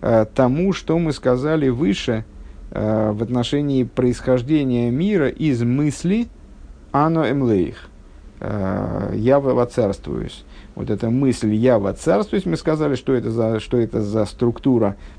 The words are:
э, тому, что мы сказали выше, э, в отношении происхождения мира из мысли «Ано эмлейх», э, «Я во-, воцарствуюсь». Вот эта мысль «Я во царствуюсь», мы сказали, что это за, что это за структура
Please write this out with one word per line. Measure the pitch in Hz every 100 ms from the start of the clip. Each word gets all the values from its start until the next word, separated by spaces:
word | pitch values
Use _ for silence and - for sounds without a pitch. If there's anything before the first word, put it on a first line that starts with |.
э, | - 117 110 -
тому, | 123 143 190
что | 170 - 165
мы | 165
сказали | 131 127 127 151 160 135
выше, | 120 185 185 - 113 113 - - - -
э, | - 107 107 107
в | 104
отношении | 117 123 117 147 147 131
происхождения | 117 - 127 117 - 127 123 156 135 120 120
мира | 127 196 196 135
из | - 156 120
мысли | 120 131 147 - 170 214 233 - - - - - -
«Ано | 139 156 165 120
эмлейх», | 139 123 101 80 - - - - - - -
э, | 101 104 95 95 104 104 101 101
«Я | 117 139
во-, | 135
воцарствуюсь». | 123 117 - 101 98 - 62 - - - - - -
Вот | 117
эта | 104 117
мысль | 127 135 117 110 107
«Я | 127 113
во | 98
царствуюсь», | - 156 202 208 208 180
мы | 160
сказали, | - 156 147 123
что | -
это | 123 117
за, | 113 113 110
что | - 123
это | 113 117
за | 104 110
структура | 104 - 120 117 139 120 101 - -